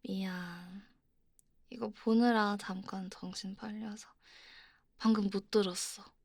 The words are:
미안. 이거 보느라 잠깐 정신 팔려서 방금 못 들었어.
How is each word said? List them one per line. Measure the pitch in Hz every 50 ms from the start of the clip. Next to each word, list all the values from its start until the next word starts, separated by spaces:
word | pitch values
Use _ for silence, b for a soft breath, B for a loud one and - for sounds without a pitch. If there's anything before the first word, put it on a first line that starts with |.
미안. | _ - 190 190 190 185 180 180 180 175 175 175 175 180 180 196 202 _ _ _ _ _ _ _ _ _ _ _ _ _ _ _ _ _
이거 | - 233 233 214
보느라 | 214 - - 226 226 226 240 240 233 220 208 208 202 202
잠깐 | - - 190 190 196 - - 196 185 185
정신 | - - - 185 185 - - 190 196
팔려서 | - - 214 208 214 220 220 208 220 - - _ B B B B B B B B B B B B B B B _ _
방금 | - 226 226 214 202 202
못 | 190 196 202 _
들었어. | - 214 202 185 180 185 - - - - - - _ _